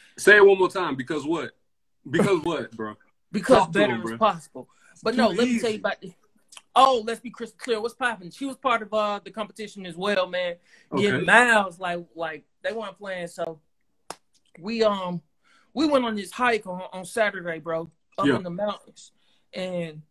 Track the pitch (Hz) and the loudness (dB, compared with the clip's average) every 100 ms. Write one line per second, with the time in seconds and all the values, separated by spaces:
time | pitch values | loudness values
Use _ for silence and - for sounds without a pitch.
0 | _ - 190 208 196 190 175 190 165 131 | _ 2 6 10 10 8 2 0 -4 -4
1 | 123 151 147 165 123 - _ _ _ _ | -4 -6 -4 -4 -6 -12 _ _ _ _
2 | - 160 202 180 175 147 - 113 107 107 | -2 0 2 2 0 -6 -8 -10 -12 -12
3 | _ _ _ 214 180 226 170 196 202 226 | _ _ _ -6 4 6 6 2 2 0
4 | - - 214 170 - 127 - _ _ - | -6 0 0 0 -10 -18 -18 _ _ -8
5 | 220 247 220 180 247 233 233 214 202 - | -2 2 2 2 2 2 -2 -2 -6 -6
6 | 190 - _ _ _ - _ 247 269 247 | -12 -20 _ _ _ -20 _ 4 6 4
7 | 220 220 240 - 226 - 262 214 226 - | -2 -8 -10 -12 -14 -10 -6 -4 -4 -4
8 | 247 214 170 - 269 254 262 226 202 214 | -4 -4 -12 -10 -10 -4 -2 -2 -2 -2
9 | 208 208 196 220 202 - 208 202 185 165 | -2 -4 -10 -10 -10 -10 -14 -12 -14 -6
10 | 202 196 180 180 180 175 _ _ _ 151 | -2 0 0 -2 -4 -6 _ _ _ -2
11 | 202 127 175 220 240 220 190 175 180 175 | 0 0 6 6 6 4 0 -6 -6 -6
12 | 170 160 160 156 - _ 185 220 202 190 | -10 -8 -8 -8 -16 _ -8 -8 -10 -12
13 | 202 180 170 180 165 156 _ _ _ _ | -10 -8 -8 -8 -10 -10 _ _ _ _
14 | - - _ _ _ - 185 226 214 196 | -18 -18 _ _ _ -14 -8 0 0 0
15 | 180 175 - _ _ _ _ 240 311 277 | -4 -8 -12 _ _ _ _ -2 2 2
16 | 233 214 180 - 247 220 190 180 185 185 | 0 -4 -8 -2 0 0 -4 -10 -12 -12
17 | 175 240 208 190 175 160 165 165 165 _ | -8 -2 -2 -2 -8 -8 -6 -6 -6 _
18 | _ - 139 123 180 175 208 185 - - | _ -2 0 0 -4 -6 -6 -6 -14 -20
19 | - _ _ _ _ - 185 180 165 156 | -20 _ _ _ _ -10 -6 -6 -8 -12
20 | - | -20